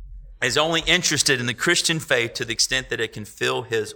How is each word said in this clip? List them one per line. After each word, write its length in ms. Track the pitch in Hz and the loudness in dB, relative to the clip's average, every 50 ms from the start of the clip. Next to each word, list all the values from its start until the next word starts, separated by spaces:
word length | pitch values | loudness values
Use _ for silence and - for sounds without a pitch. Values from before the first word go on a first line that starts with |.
| - - - - - - - - 120 | -16 -16 -16 -18 -18 -20 -6 -2 -2
is 160 | 131 117 151 | 0 2 2
only 240 | 151 160 165 165 156 | 2 2 2 0 2
interested 580 | 156 165 180 165 - 151 139 - - 139 123 | 2 2 2 2 2 2 2 4 2 2 2
in 60 | 120 | 0
the 80 | 120 120 | -2 -2
Christian 440 | - - 170 170 - - - 165 160 | 0 2 2 2 4 2 0 0 -2
faith 360 | - - 139 120 117 117 117 | 0 2 2 2 2 0 -4
to 100 | - 127 | -6 -6
the 80 | 113 117 | -4 -2
extent 380 | - - - 131 131 127 - | 0 0 0 0 -2 -4 -4
that 100 | 120 120 | -4 -4
it 140 | 117 107 - | -4 -4 -6
can 100 | 107 104 | -10 -14
fill 380 | - - - 123 127 131 127 120 | -14 -8 -4 -2 -2 -2 -2 -2
his 320 | 117 117 110 104 101 - | -2 -2 -2 -2 -2 -6